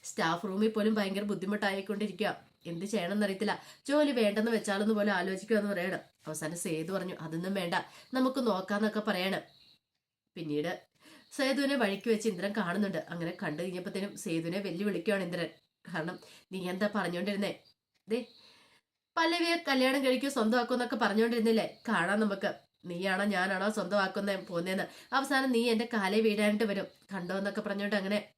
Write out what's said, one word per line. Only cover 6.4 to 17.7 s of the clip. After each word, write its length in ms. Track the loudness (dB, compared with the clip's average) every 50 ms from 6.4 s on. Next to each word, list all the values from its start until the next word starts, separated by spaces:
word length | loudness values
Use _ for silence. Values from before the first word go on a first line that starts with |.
| -4 -6 -4
സേതു 360 | -4 -4 -2 -2 -2 -2 -2
പറഞ്ഞു, 220 | -4 -4 -4 -6 -8 -8
"അതൊന്നും 340 | -8 -6 -4 -4 -2 -2 -2
വേണ്ട, 200 | -2 -2 0 -2 -2 -2 -4 -18 -20 -14 -4 0
നമുക്ക് 320 | 2 2 2 2 2 2
നോക്കാന്നൊക്കെ" 540 | 2 2 0 0 -2 0 0 0 0 0 -2
പറയണം. 400 | -2 -2 -2 0 0 0 -2 -2 -6 -12 -20 _ _ _ _ _ _ _ _ _ _ _ _ _ _ _ _
പിന്നീട് 480 | -10 -6 -2 -2 -2 0 -2 -4 -6 -10 _ _ _ _ -20 -20 -20 _ _
സേതുവിനെ 420 | -4 -2 0 2 2 2 2 2 2
വഴിക്ക് 360 | 2 2 2 0 -2 2 0
വെച്ച് 180 | 0 2 2 -2
ഇന്ദ്രൻ 240 | -2 -2 -4 -2 -2
കാണുന്നുണ്ട്. 500 | -2 0 0 0 0 0 0 0 -4 -6 -6
അങ്ങനെ 260 | -6 -4 -4 -4 -4 -4
കണ്ടു 200 | -6 -6 -4 -4
കഴിഞ്ഞപ്പോഴത്തേനും 560 | -4 -4 -4 -6 -8 -6 -4 -4 -6 -6 -8 -8
സേതുവിനെ 400 | -4 -2 -2 -2 -2 -2 -4 -4
വെല്ലുവിളിക്കുകയാണ് 680 | -4 -4 -4 -2 -2 -2 -2 0 0 0 0 0 -2
ഇന്ദ്രൻ. 220 | -4 -4 -4 -6 -6 -8 _ _ _ _ _ _ -8 -6
കാരണം, 240 | -4 -4 -6 -8 -10 -16 -20 -20 -20 _ _
"നീ 180 | -8 -6 -4 -4
എന്താ 180 | -2 0 -2 0 0
പറഞ്ഞോണ്ടിരുന്നേ? 600 | 0 -2 -2 -2 -2 -2 -2 -2 -2 -2 -2 -4 -8 _ -20